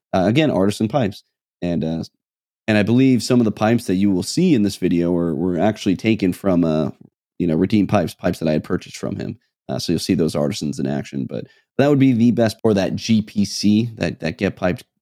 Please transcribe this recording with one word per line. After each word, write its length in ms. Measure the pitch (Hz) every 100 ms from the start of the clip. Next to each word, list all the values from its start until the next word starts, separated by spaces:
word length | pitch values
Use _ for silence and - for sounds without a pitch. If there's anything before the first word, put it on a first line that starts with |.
| _
uh, 100 | 95 90
again, 240 | 127 151
artisan 380 | 87 98 - 110
pipes. 360 | 147 104 - _ _ _ _
And, 220 | 87 85
uh, 200 | 80 82 87 _ _ _ _ _ -
and 80 | 107
I 60 |
believe 400 | 101 120 131 123
some 180 | - 123
of 60 | 110
the 60 |
pipes 340 | 101 107 117 -
that 100 | 95
you 140 | 101
will 140 | 92
see 320 | 87 - 185 131
in 80 |
this 140 | 101 -
video 340 | 90 85 87
were, 240 | 87 85 73
were 240 | 92 87
actually 360 | 101 - 104 87
taken 380 | 110 110 95
from, 320 | 87 98 87 82
uh, 240 | 78 73 - - _ _ _
you 80 | 87
know, 100 | 80
Redeem 300 | 92 107 92
Pipes, 300 | 104 80 -
pipes 240 | 92 90
that 100 | 80
I 40 |
had 100 | 78
purchased 340 | - 90 - -
from 180 | - -
him. 220 | 98 101 _ _ -
Uh, 80 | 64
so 140 | -
you'll 80 | 82
see 160 | - 92
those 200 | 78 73
artisans 440 | 71 - 73 69
in 80 | 67
action. 400 | 69 69 69 64
But 180 | 58 - _ _ -
that 100 | 143
would 120 | 143
be 140 | 135
the 180 | 117 120
best 280 | 113 110 -
for 100 | 113
that 220 | 98 90 104
G 260 | - 110
P 240 | 104 104 98
C, 460 | - 101 107 117 110
that, 240 | 87 -
that 180 | 80 -
Get 160 | 95 -
Piped 300 | 92 87 - _